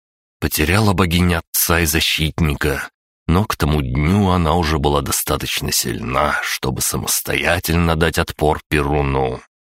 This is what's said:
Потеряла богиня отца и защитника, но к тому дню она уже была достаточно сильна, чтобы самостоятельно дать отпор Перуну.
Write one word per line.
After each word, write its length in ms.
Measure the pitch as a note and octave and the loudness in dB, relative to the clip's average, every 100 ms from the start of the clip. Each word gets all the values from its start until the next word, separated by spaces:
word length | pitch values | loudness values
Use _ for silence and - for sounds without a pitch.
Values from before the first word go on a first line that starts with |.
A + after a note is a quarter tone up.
| _ _ _ - | _ _ _ -6
Потеряла 520 | D#2+ - D2+ G2+ G#2+ | -4 0 2 2 2
богиня 460 | F#2+ F2+ F2 F2+ E2+ | 2 2 2 2 0
отца 400 | - - - E2+ | -2 -2 0 2
и 60 | D#2+ | 2
защитника, 1040 | D2+ - - D#2 - D#2 C#2 D2 C2+ - _ _ _ - | 0 0 0 -2 0 -2 0 -2 -4 -8 _ _ _ 0
но 160 | F2 | 0
к 100 | G#2+ | 0
тому 260 | - D2 D2+ | -2 0 0
дню 500 | B1+ C2 D2+ G2+ F#2+ | 0 0 2 2 2
она 240 | F2+ D#2+ | 2 2
уже 260 | F2 D2+ D#2+ | 2 0 2
была 220 | C#2+ C#2+ | 2 0
достаточно 680 | C2 - - C#2 C2 - C2+ | 0 -4 -2 -4 -4 -6 -2
сильна, 720 | - B1+ A1 A1+ C2+ D2 - | -2 -2 -6 -2 0 0 0
чтобы 380 | - - C2+ C2 | -4 -4 -4 -4
самостоятельно 1120 | - C2 - - - C2+ D2+ E2+ - E2+ E2 | -4 -4 -2 -4 -2 -2 0 0 0 2 2
дать 240 | D#2+ E2 E2+ | 2 0 0
отпор 420 | E2 - D2+ D2+ - | -2 0 0 0 -2
Перуну. 720 | D2+ C#2 D2 C#2 C2+ C2 B1+ - _ _ | 0 0 0 0 0 -2 -6 -14 _ _